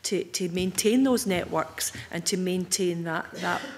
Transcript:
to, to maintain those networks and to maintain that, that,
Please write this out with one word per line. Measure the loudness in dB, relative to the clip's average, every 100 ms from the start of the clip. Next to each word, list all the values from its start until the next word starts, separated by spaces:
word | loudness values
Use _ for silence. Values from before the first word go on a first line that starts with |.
to, | -2 -2
to | -2 -4 -2
maintain | 0 0 2 4 6
those | 6 4 4
networks | 0 2 -2 -2 -4 -6 -6 -8
and | -4 -2
to | 0
maintain | 0 0 0 0 0 0
that, | -2 -4 -4 -4
that, | -2 -2 -4